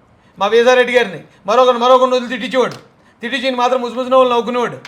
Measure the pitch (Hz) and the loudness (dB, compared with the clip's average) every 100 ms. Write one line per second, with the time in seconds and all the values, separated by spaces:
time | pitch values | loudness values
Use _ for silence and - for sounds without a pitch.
0 | _ _ _ - 196 233 240 254 240 240 | _ _ _ -6 0 4 4 4 2 0
1 | 214 151 - _ 190 240 254 240 247 254 | -2 -6 -18 _ -2 2 2 2 4 4
2 | 254 254 240 247 254 262 208 - - _ | 2 -2 -4 -8 -4 -2 -2 -6 -18 _
3 | _ _ 233 269 262 247 247 254 240 226 | _ _ -10 -6 -4 -2 -2 -2 -4 -8
4 | 254 262 254 240 226 247 214 127 | 0 2 2 0 -2 -4 -6 -8